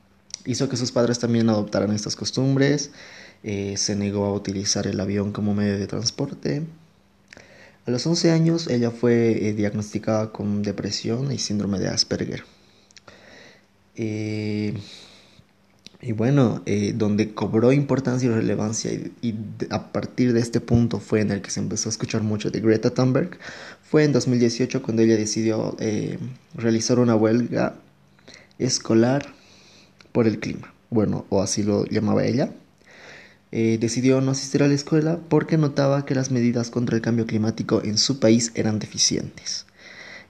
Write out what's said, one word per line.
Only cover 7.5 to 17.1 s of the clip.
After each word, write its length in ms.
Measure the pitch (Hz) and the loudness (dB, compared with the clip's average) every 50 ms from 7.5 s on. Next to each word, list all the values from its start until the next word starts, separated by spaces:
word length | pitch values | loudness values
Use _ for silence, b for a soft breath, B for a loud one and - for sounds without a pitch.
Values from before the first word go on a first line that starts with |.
| B B B B B B _ | B B B B B B _
A 60 | 120 | -4
los 160 | 123 123 - 160 | -4 -2 0 0
once 240 | 170 170 - 165 | 0 2 4 4
años, 360 | 165 165 160 165 165 165 - - | 4 4 4 4 2 0 0 0
ella 220 | 123 120 120 117 | 0 0 0 0
fue, 600 | 117 - - 120 120 117 117 113 110 - 101 107 | 0 2 2 4 4 6 4 4 2 2 0 0
eh, 40 | 107 | 0
diagnosticada 800 | 110 104 101 - 107 104 - - 104 - 110 110 107 110 110 | 0 0 -2 -2 -4 -4 -4 -6 -4 -2 0 0 0 -2 -4
con 320 | - - 101 104 104 104 101 | -6 -6 -4 -2 -2 -2 -2
depresión 680 | 104 98 - - 107 104 - - 110 113 123 139 139 | -2 -4 -4 -4 -6 -6 -6 -4 -4 -4 -2 -2 -4
y 100 | 117 113 | -4 -4
síndrome 380 | - - 104 104 101 98 98 92 | -4 -4 -2 -2 -2 -2 -2 -2
de 120 | 92 92 | -2 -2
Asperger. 560 | - - - - 104 - - - - - b b b b b b b b b b _ - B B B B B B B B B B B B B B _ _ _ _ _ - | -2 -2 -2 -2 -2 -4 -4 -4 -6 -10 b b b b b b b b b b _ -20 B B B B B B B B B B B B B B _ _ _ _ _ -8
Eh, 760 | 117 110 107 107 107 107 107 107 107 107 107 107 107 104 104 104 B B B B B B B B B B B B B _ _ _ _ _ _ _ _ - - - | -6 -6 -4 -4 -6 -6 -6 -4 -4 -4 -2 -2 -2 -4 -4 -6 B B B B B B B B B B B B B _ _ _ _ _ _ _ _ -20 -20 -12
y 100 | - 120 110 | -8 -6 -2
bueno, 500 | 107 113 127 143 143 127 107 - - - | 0 2 4 4 4 4 4 2 -2 -2
eh, 280 | - 101 104 104 101 - | -2 0 0 0 0 0
donde 380 | 113 107 104 | 0 0 2